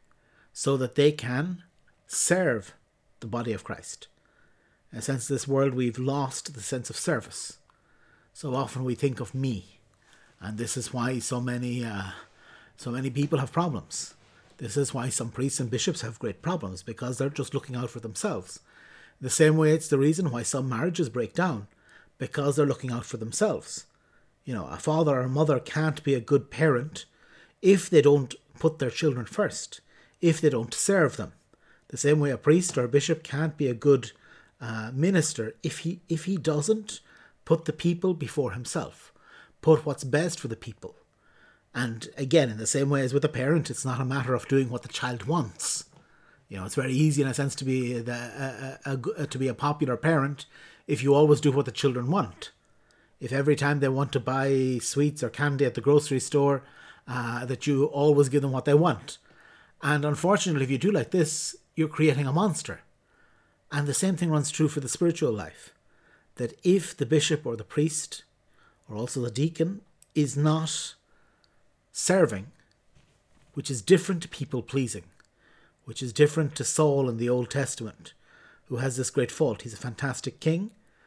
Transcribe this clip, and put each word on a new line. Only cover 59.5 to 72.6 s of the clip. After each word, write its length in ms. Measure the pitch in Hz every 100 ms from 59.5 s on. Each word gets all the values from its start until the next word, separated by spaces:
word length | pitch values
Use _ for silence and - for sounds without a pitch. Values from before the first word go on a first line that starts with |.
| - _ _
And 240 | 143 147 147
unfortunately, 580 | 143 175 208 185 151
if 80 | 131
you 60 | 135
do 140 | 180
like 200 | 190 117
this, 440 | 185 151 - - - _ -
you're 120 | 156
creating 400 | - 156 135 139
a 60 |
monster. 480 | 151 208 147 - - _ _ _ _ _ _ _ _ _
And 160 | 147 143
the 60 |
same 220 | 131 190 180
thing 140 | 175
runs 220 | 151 139
true 160 | - 156
for 120 | 151
the 100 | 131
spiritual 420 | - 175 170 139
life, 400 | 107 80 - - _ _ _ _ _ _ -
that 180 | 120 -
if 340 | 175 190 - -
the 80 | 120
bishop 400 | 151 - 151 -
or 100 | 113
the 80 | - -
priest 480 | 156 151 - - - _ _ _ _ _ _
or 80 | 107
also 240 | 123 135
the 80 | 120
deacon 520 | 110 156 165 185 202 - _ _ -
is 200 | 143 139
not 600 | 151 160 156 - - - _ _ _ _ _ _ _ _ _
serving, 560 | - - 185 165 101 113 _